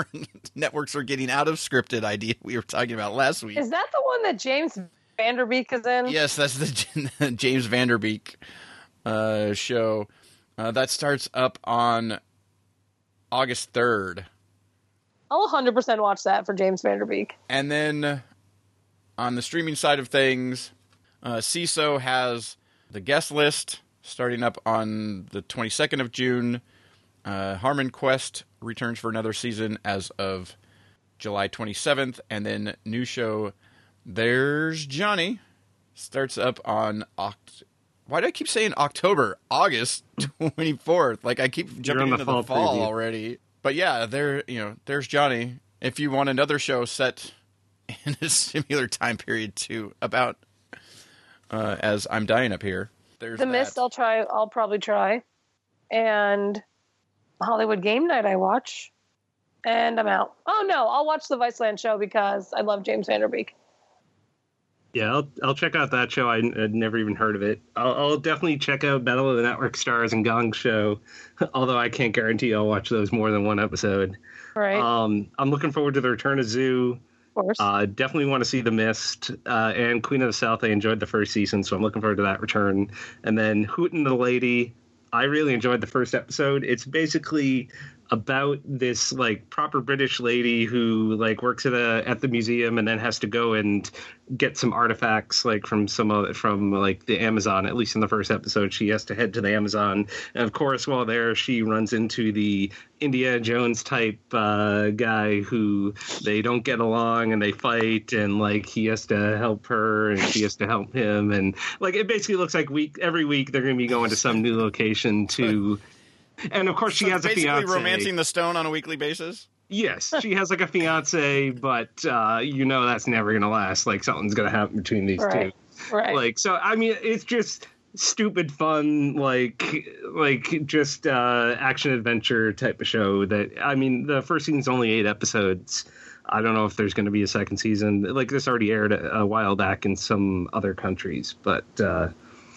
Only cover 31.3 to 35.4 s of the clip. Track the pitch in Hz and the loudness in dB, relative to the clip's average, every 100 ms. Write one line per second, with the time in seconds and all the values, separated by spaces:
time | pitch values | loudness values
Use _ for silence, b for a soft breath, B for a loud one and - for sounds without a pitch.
31.3 | 101 98 - 107 - 151 135 131 120 - | -2 -4 -4 -8 -4 0 0 -2 -6 -10
32.3 | 107 107 104 104 - 110 117 123 127 113 | -6 -4 -4 -6 -8 -6 -6 -4 -4 -2
33.3 | 107 104 - b b b b - 95 117 | -2 -4 -8 b b b b -10 -2 2
34.3 | 127 139 151 160 160 143 139 208 190 180 | 2 2 0 -2 -6 -8 -2 0 0 -2
35.3 | 233 | -4